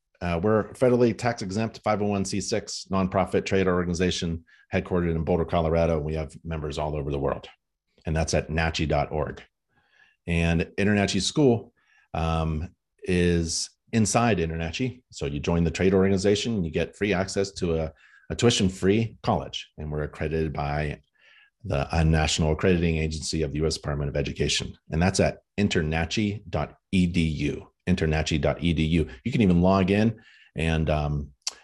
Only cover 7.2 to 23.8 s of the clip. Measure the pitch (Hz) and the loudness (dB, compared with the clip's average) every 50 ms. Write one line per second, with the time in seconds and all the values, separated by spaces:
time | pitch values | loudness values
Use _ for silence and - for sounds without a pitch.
7.2 | 69 67 64 - - - - _ _ _ _ _ _ _ _ _ - 85 78 80 | -2 -2 -4 -4 -8 -18 -20 _ _ _ _ _ _ _ _ _ -6 -2 0 0
8.2 | 82 - - 80 - - 78 82 80 82 80 - 82 73 78 71 71 - - 76 | 0 0 0 -2 -2 -2 -2 -2 0 0 0 -2 -2 0 0 0 0 0 -2 -4
9.2 | 71 69 - - - _ _ _ _ _ _ _ _ _ _ _ _ _ _ _ | -4 -4 -6 -12 -16 _ _ _ _ _ _ _ _ _ _ _ _ _ _ _
10.2 | - - 85 85 85 82 85 82 85 - - - 101 104 104 104 98 92 - 98 | -6 -2 0 2 2 4 2 2 0 -2 -2 0 2 2 2 2 2 0 0 -2
11.2 | 92 - - 160 151 131 117 107 - - _ _ _ _ _ _ _ _ - 82 | -2 -2 0 4 4 4 4 4 0 -8 _ _ _ _ _ _ _ _ -6 -4
12.2 | 80 80 82 80 80 80 78 78 82 - - _ _ _ _ _ - - 92 90 | -2 0 0 0 0 -2 -2 -4 -6 -8 -12 _ _ _ _ _ -4 0 2 2
13.2 | 87 87 85 85 82 82 - - - - _ _ _ _ - 113 110 95 - 117 | 4 4 2 2 0 -2 -4 -6 -8 -8 _ _ _ _ 0 2 2 4 4 2
14.2 | 117 120 107 87 82 80 82 82 85 82 - - 127 127 - - _ _ - - | 4 4 2 2 0 -2 -4 -4 -6 -6 -4 -4 -6 -6 -6 -10 _ _ -12 -8
15.2 | - 71 71 73 71 90 85 85 85 82 - - 90 95 98 95 95 98 98 92 | -6 -6 -6 -4 -2 0 0 2 2 0 0 2 2 4 4 4 4 4 2 2
16.2 | 98 101 104 101 - 120 113 104 85 80 73 85 82 - - - 101 104 95 87 | 2 2 2 2 0 -2 -2 -2 -2 -2 -2 -4 -4 -4 -4 -4 -2 0 0 0
17.2 | 95 92 - 101 98 - - - 95 87 82 80 80 78 - _ _ - _ _ | 0 -2 -2 -2 -4 -4 -4 -4 -2 -2 0 0 -2 -4 -8 _ _ -20 _ _
18.2 | _ - 80 - 117 120 120 - 104 90 - - 92 95 101 113 113 113 - - | _ -10 -4 2 2 4 4 4 2 0 0 0 2 2 2 2 0 -2 -6 -6
19.2 | - - 98 76 67 73 - - - - _ - 76 76 76 76 73 73 - - | -4 -2 -2 -2 -2 -6 -12 -14 -14 -14 _ -12 -8 -6 -6 -6 -6 -6 -6 -6
20.2 | 78 76 80 80 80 80 69 76 73 73 73 76 76 73 71 - _ _ _ _ | -6 -4 -2 -2 -4 -4 -4 -4 -4 -2 -2 -2 -2 -4 -6 -8 _ _ _ _
21.2 | _ - - _ _ _ _ _ - 98 71 71 71 - - 82 80 80 80 78 | _ -20 -20 _ _ _ _ _ -8 -4 -2 -2 -2 0 2 2 4 4 4 4
22.2 | 78 76 - - 82 78 76 - - 98 92 85 85 85 82 80 78 78 76 80 | 2 2 0 0 2 2 2 2 2 2 4 4 2 2 0 0 -2 -2 -4 -6
23.2 | - - - 80 78 71 69 76 78 78 - - | -6 -4 -4 -2 -2 -2 -2 -2 -2 -2 -2 -4